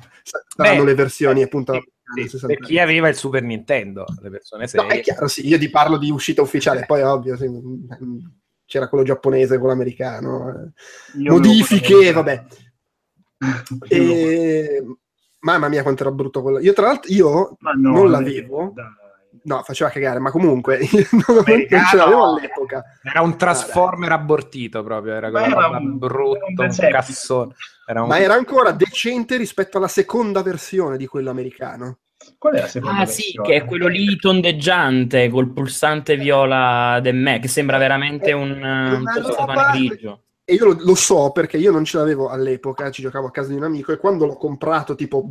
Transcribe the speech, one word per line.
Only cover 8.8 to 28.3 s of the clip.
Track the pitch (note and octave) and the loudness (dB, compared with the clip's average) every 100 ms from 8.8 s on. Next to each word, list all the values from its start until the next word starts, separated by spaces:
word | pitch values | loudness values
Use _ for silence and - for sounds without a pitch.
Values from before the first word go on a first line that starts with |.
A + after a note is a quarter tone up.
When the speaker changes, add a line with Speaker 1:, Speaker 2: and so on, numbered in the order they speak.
| B2+ | -2
Speaker 1:
quello | C#3 | 0
giapponese, | C3 C3+ C3+ C3 C3 C3 | 0 0 0 2 2 2
quello | C3 | 0
americano, | B2+ B2 B2 B2+ A#2 B2 B2+ B2 | 0 -4 -6 -8 -8 -8 -8 -10
eh. | - E3 - - - - C#3+ | -12 -16 -20 -20 -20 -14 -4
Speaker 3:
Io | C#3+ | 4
Speaker 1:
Modifiche, | E3+ G#3 A3 - G3+ - | 6 8 6 6 2 6
Speaker 3:
avevo | G3 | 8
quello | F#3 D#3+ | 8 4
Speaker 1:
vabbè. | D3 B2+ - - _ _ _ _ _ _ _ - | 0 -2 -8 -20 _ _ _ _ _ _ _ -6
Speaker 3:
americano. | C3 B2 - C3 | -4 -4 -8 -8
<laughs> | - | 0
Speaker 1:
E-, | - E3+ E3+ D#3+ E3 E3 D#3 D3+ C#3 B2 B2+ _ _ _ _ | 2 4 2 0 0 0 -2 -2 -4 -6 -14 _ _ _ _
mamma | D3+ F3 D3 | 0 0 2
mia, | D3 | 0
quanto | C#3 C3+ | 0 -2
era | C3+ | -2
brutto | C#3 C3+ C3+ | -4 -6 -4
quello. | C3 C3+ | -2 0
Io, | F#3 | 2
tra | G3 G#3+ | 4 2
l'altro, | C#4 - | 0 0
io | G3 D#3+ D3+ F#3 - | 4 4 2 -2 -6
Speaker 3:
Ma | D#3 | -4
no, | C#3 C3+ | 0 2
Speaker 1:
non | |
Speaker 3:
non | E3+ G3 | 6 6
è | |
Speaker 1:
l'avevo. | D3 C3+ C3 A#2+ C#3 | 4 0 -6 -8 -8
Speaker 3:
vero, | F#3+ | -8
dai. | B2 A2+ - _ _ _ _ | -10 -18 -20 _ _ _ _
Speaker 1:
No, | D3+ C3 | -8 -6
faceva | - C3 D3+ | -6 -4 -4
cagare, | C#3+ C3+ D3 | -2 -4 -2
ma | B2+ | -2
comunque | E3 F3+ B2+ A#2+ C3+ | 2 2 2 0 0
<laughs> | |
io | C#3+ G#3 G3 | 2 2 4
non, | A3+ - | 2 4
non | A3+ | 4
Speaker 2:
Americano | F#3 A3+ - F3+ F3+ | 6 4 4 4 6
Speaker 1:
ce | G3 | 6
l'avevo | E3 A#3 - - | 6 6 4 2
all'epoca. | - C#3+ C3+ C3+ - _ | -4 -8 -8 -8 -12 _
Speaker 2:
era | C3+ D3+ | -4 0
un | E3 D#3+ | 0 0
Transformer | F3+ E3+ - F3 F3+ F3 F3 | 0 0 -2 0 0 0 -2
Speaker 1:
Dai. | D#3+ | -2
Speaker 2:
abortito | D3+ D3+ C3+ C3+ A#2 A2+ | 0 -2 -2 -12 -10 -8
proprio, | G#2+ A2 G#2+ | -8 -8 -6
era | A2 A2 | -6 -4
Speaker 3:
Ma | A2+ | -2
Speaker 2:
quella | - - | 0 2
Speaker 3:
era | E3+ | 0
Speaker 2:
roba | B2 | -2
Speaker 3:
un, | C#3 C3+ | -6 -6
Speaker 2:
brutta, | B2+ C3+ C#3 C3+ | -4 -2 -2 -2
Speaker 3:
un | F#3+ | -6
Speaker 2:
un | |
Speaker 3:
Decepticon. | F3+ F3+ F3+ D#3+ | -4 -4 0 0
Speaker 2:
cassone. | C3+ B2 C3 - B2+ A#2 - - _ | 0 -4 -8 -4 -4 -4 -10 -20 _
Era | - A2+ | -8 -4
un | A#2 | 0
Speaker 1:
Ma | D#3+ | 2
era | F#3+ | 4